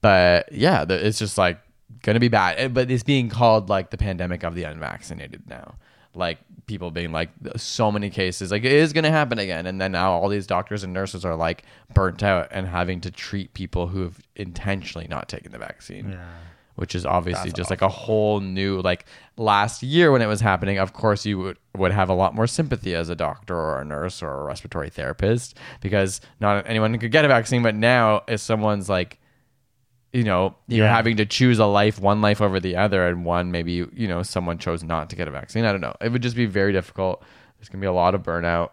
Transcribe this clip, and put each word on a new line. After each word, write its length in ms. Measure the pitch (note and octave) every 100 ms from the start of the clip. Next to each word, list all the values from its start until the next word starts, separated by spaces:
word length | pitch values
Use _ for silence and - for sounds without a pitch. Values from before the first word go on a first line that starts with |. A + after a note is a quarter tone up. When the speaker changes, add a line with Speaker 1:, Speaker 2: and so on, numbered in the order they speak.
Speaker 1:
but 480 | G#2+ F#2+ F2+ F2 -
yeah, 320 | D3 C#3+ D3 D#2
the, 200 | F#2 G#2
it's 140 | A2
just, 180 | G#2+ -
like, 220 | F2+ F2 _ _ _ -
gonna 180 | - A2
be 80 | A#2+
bad. 260 | A2 F2+ E2
Eh, 100 | C3
but 200 | B2 B2+
it's 140 | B2+
being 240 | A#2 C#3 A#2+
called, 380 | A#2 A#2 A2 F#2+
like, 200 | G2 F#2
the 60 | G2+
pandemic 460 | G#2 F2+ F2+ F2+
of 120 | E2+ E2+
the 80 |
unvaccinated 800 | D#2 D#2 D2+ - - - C#2 - -
now. 280 | B1 - - _ _ _
Like, 240 | E2+ F2+ E2 _ - -
people 220 | G2+ F2+
being 220 | E2 E2+
like, 180 | D#2+ E2+ - - A2+
"So 340 | - - A2
many 180 | G#2 G2+
cases, 400 | G2 F#2 F2+ F#2+
like, 140 | G#2
it 80 | B2
is 220 | C#3+ D#3+
gonna 180 | D3 D#3
happen 260 | D#3 C#3+ A#2
again." 280 | G2 E2 F2+
And 140 | F#2+
then 100 | F#2+
now 200 | F#2 F#2+
all 160 | F2 F#2+
these 180 | G#2 F#2+
doctors 380 | F2+ F2+ G#2 F#2+
and 80 |
nurses 320 | F2+ G2 F#2 F2+
are, 100 | E2
like, 280 | E2 F2 - - _
burnt 300 | - F#2 E2+
out 240 | G2+ F#2 -
and 140 | - F#2
having 360 | F2 F2 F#2
to 100 | F#2
treat 420 | - - G2+ -
people 340 | - F#2 F#2 F2
who 160 | F#2+
have 180 | F2+ - _ -
intentionally 720 | F#2+ E2 G2+ G2 - E2+ D#2+
not 180 | D#2 -
taken 240 | - -
the 60 | A#1
vaccine. 540 | A1 - - G2 G#2
Speaker 2:
Yeah. 80 | F#2 F2 E2+ E2+ - _ -
Speaker 1:
Which 180 | - F2+
is 100 | F2
obviously 440 | F2+ F2 F#2 F2
Speaker 2:
That's 60 | E2
Speaker 1:
just, 120 | F2+
like, 120 | F#2
a 40 | F#2+
Speaker 2:
awful. 200 | - -
Speaker 1:
whole 340 | G#2+ G#2+ G#2
new, 400 | G2 F#2 G2 F#2+
like, 240 | F#2 F2+ - - - -
last 460 | A2 G2+ G#2 -
year 280 | B2+ D#3 E3+
when 100 | C3
it 40 | A2
was 140 | G#2
happening, 360 | G#2+ F#2 G2 G2
of 140 | F#2+
course 320 | - A2+ G2+ G#2
you 120 | G2
would, 180 | F#2+ E2+ _ F#2+
would 140 | F#2
have 160 | G2+ F#2
a 40 |
lot 200 | F#2 F#2+ A2
more 120 | A#2
sympathy 480 | - D#3 B2 G2 E2+
as 120 | E2+
a 60 | E2
doctor 400 | E2 - - F2
or 240 | D#2 C2+
a 40 | D2
nurse 360 | D2 F2 -
or 180 | E2 C#2
a 20 |
respiratory 460 | C#2+ C#2 - E2+ D2
therapist 680 | - C2+ D#2 G2 A#2+ B2 - - -
because 380 | G2 G2+ G2 F#2+ - _
not 240 | G#2 G2+ G2+
anyone 300 | A2 A2 A#2
could 140 | A#2
get 120 | D3+ D3
a 40 |
vaccine. 320 | B2+ A2+ B2+
But 120 | A#2 G#2+
now 480 | A#2 B2 A2+ G#2+ -
if 120 | A2+
someone's, 480 | - A2 G#2+ G#2 F#2+
like, 300 | F#2 F2+ - _ _ _ _ _ _ _ _ _
you 120 | B2+
know, 320 | A2 F2+ F#2+ - -
you're 180 | A2+ G#2+
Speaker 2:
Yeah. 80 | A2+
Speaker 1:
having 200 | A2+ A2
to 80 | G#2+
choose 340 | - B2+ A2+
a 60 | G#2+
life, 340 | G2+ G#2 -
one 220 | G2 G#2
life 200 | G#2+ G#2
over 180 | G#2 F#2+
the 160 | F#2 F2+
other, 280 | G#2 F#2+ F2
and 160 | F2 E2+
one 260 | F2 F2+
maybe, 340 | F2 E2 F2 F2
you 140 | - G#2+
know, 140 | F2
someone 340 | F#2 F#2+ F2 E2+
chose 240 | - E2
not 260 | D#2+ E2 D#2
to 60 | -
get 120 | D#2+
a 40 |
vaccine. 340 | C2+ - A2+ A2+
I 60 |
don't 80 | G2
know. 120 | C#2 -
It 80 | A#2
would 100 | B2
just 140 | A#2+ A#2
be 80 | A#2
very 260 | G2 G2
difficult. 500 | F#2+ F2+ - F#2+ - - - _ _
There's 100 | G#2
gonna 120 | F#2+
be 60 | G2
a 40 |
lot 220 | F2+ F2 F#2+
of 80 |
burnout. 460 | F2 E2+ E2+ E2+ E2+